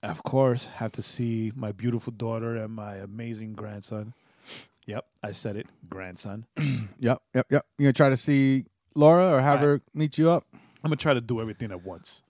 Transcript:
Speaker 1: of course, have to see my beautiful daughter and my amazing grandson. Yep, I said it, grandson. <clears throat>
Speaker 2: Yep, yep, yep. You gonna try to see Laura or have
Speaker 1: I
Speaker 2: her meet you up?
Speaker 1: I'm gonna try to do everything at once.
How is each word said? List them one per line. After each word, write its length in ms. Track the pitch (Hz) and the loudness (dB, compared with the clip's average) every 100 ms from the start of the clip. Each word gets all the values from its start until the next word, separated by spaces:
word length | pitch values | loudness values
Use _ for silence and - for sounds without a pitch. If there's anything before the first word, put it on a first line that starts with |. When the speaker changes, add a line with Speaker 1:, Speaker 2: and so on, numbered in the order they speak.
Speaker 1:
of 220 | - 82 | -10 -10
course, 420 | - 131 135 123 - - | -2 2 2 2 -4 -10
have 160 | 113 | -10
to 80 | - | -8
see 500 | - - 120 113 110 120 | -12 -6 -4 -2 -4 -6
my 160 | 110 | -8
beautiful 400 | 101 117 117 123 | -6 -4 -4 -6
daughter 420 | 110 113 113 117 117 | -8 -6 -6 -6 -6
and 160 | 110 | -8
my 220 | 110 104 98 | -10 -12 -12
amazing 580 | 98 107 117 110 110 | -14 -12 -10 -10 -12
grandson. 600 | 107 107 104 98 107 107 120 _ _ - - - _ - | -12 -12 -12 -10 -10 -10 -14 _ _ -20 -20 -20 _ -10
Yep, 200 | 107 - _ | -10 -10 _
I 80 | 104 | -12
said 240 | 98 113 101 | -8 -8 -8
it, 120 | - _ 85 | -12 _ -18
grandson. 560 | 95 92 87 - 104 113 | -14 -14 -14 -12 -12 -14
<clears throat> 380 | - 147 127 107 - | -6 -4 -4 -6 -4
Speaker 2:
Yep, 220 | 120 131 _ 127 | 0 0 _ -2
yep, 120 | 127 | 2
yep. 160 | 139 - _ | 0 0 _
You 80 | 143 | 2
gonna 80 | |
try 160 | 127 143 | 6 4
to 80 | 131 | 4
see 480 | - 139 135 135 - _ _ - | 2 4 4 2 -2 _ _ 6
Laura 340 | 147 170 185 | 8 8 6
or 100 | 143 | 4
have 180 | 135 143 | 4 4
Speaker 1:
I 40 | |
Speaker 2:
her 180 | 143 143 _ | 4 2 _
meet 240 | 151 151 143 | -2 -2 2
you 120 | 160 | 4
up? 160 | 170 - - _ _ | 4 0 -20 _ _
Speaker 1:
I'm 60 | 156 | -4
gonna 60 | 151 | -2
try 160 | 156 | 2
to 80 | 131 | 2
do 180 | 113 117 | 2 -4
everything 300 | 110 104 113 | -4 -8 -10
at 120 | 92 | -10
once. 380 | 90 85 - - _ | -12 -14 -16 -20 _